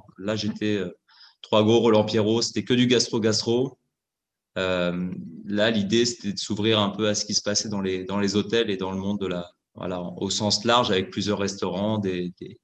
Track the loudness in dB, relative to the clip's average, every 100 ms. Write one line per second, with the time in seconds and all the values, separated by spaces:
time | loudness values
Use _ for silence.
0 | -16 -10 -6 -4 -4 -2 -2 -2 -4 -8
1 | _ _ -20 _ 0 4 6 6 6 6
2 | 4 2 2 2 0 -4 0 2 4 4
3 | 2 0 0 0 0 0 0 -6 _ _
4 | _ _ _ _ _ -4 -2 0 0 -2
5 | -4 -8 -12 -14 -6 0 2 2 2 2
6 | 2 -2 -6 -6 -6 -2 2 2 2 0
7 | -2 -2 -4 -4 -2 -2 -2 -4 -2 -4
8 | -4 -2 0 0 0 0 0 -2 -4 -4
9 | -4 -4 -4 -6 -8 _ _ -10 -8 -6
10 | -8 -6 -4 -2 0 0 4 4 4 2
11 | 0 -2 -2 0 -2 -2 -4 -2 -2 0
12 | -2 -2 -6 -8 -16 -18